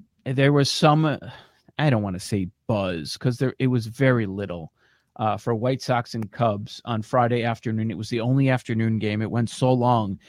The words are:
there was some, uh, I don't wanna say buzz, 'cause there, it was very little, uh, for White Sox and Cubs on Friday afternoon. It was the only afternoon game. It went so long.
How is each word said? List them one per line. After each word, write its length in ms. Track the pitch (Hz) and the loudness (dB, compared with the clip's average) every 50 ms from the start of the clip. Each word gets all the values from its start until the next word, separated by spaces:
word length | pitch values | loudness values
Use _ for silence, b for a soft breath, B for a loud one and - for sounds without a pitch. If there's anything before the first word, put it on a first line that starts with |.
| - _ _ _ - | -16 _ _ _ -8
there 300 | 131 131 135 135 143 147 | -4 0 2 2 4 4
was 180 | 143 139 - | 4 2 2
some, 320 | - - 165 151 151 156 160 | 0 2 4 4 4 4 4
uh, 120 | 151 123 - - 120 B B B B B B B B _ | 2 0 -4 -8 -14 B B B B B B B B _
I 120 | - 156 151 | 0 2 2
don't 120 | 123 107 | 2 2
wanna 180 | 104 98 90 92 | 0 -2 -4 -6
say 280 | - - 110 98 92 87 - _ _ | -6 -2 -2 -2 -2 -4 -6 _ _
buzz, 500 | - 113 101 95 92 87 82 73 - - | -2 -2 0 0 -2 -4 -4 -6 -8 -8
'cause 200 | - - 127 120 | -4 -2 -2 0
there, 180 | - 139 127 - - | 0 -2 -4 -2 0
it 80 | 135 | 0
was 200 | 127 127 120 110 | 0 0 0 -2
very 380 | 110 113 - 135 131 127 117 107 | -2 -2 2 2 4 4 2 0
little, 460 | 95 95 104 101 87 87 87 80 - _ _ _ _ _ _ _ _ - | -4 -4 -6 -6 -8 -8 -10 -10 -14 _ _ _ _ _ _ _ _ -8
uh, 180 | - 110 107 101 | -4 -2 -2 -2
for 180 | 104 - 127 117 | -2 -2 -4 -2
White 280 | 107 120 127 135 127 | -2 -2 -2 -2 -2
Sox 320 | - - 123 120 117 - - | -2 -2 -2 -2 -2 -4 -6
and 180 | 113 107 - | -8 -8 -6
Cubs 500 | - - 120 113 104 101 110 - - - - | -2 0 0 0 0 -2 -6 -10 -14 -12 -8
on 160 | 120 117 110 | -6 -4 -4
Friday 420 | 107 - - 127 120 117 123 120 113 | -4 0 2 2 4 4 2 0 0
afternoon. 480 | 117 113 - - 117 110 110 113 113 | -2 -4 -4 -4 -4 -4 -2 -2 -4
It 60 | 87 | -4
was 120 | 90 110 - | -6 -6 -4
the 120 | 120 113 | -4 -2
only 260 | 113 127 131 139 139 | 0 2 2 4 4
afternoon 520 | 131 127 123 - - 117 110 113 113 110 107 | 2 2 0 -2 -2 -2 0 0 0 0 0
game. 220 | 107 104 104 107 | 0 -2 -2 -2
It 100 | 110 87 | -2 -2
went 180 | 98 120 117 - | 0 -2 -2 -2
so 240 | - - 135 127 127 | -2 0 2 2 4
long. 440 | 123 120 123 123 113 107 98 95 - b | 4 4 4 4 2 2 0 -4 -8 b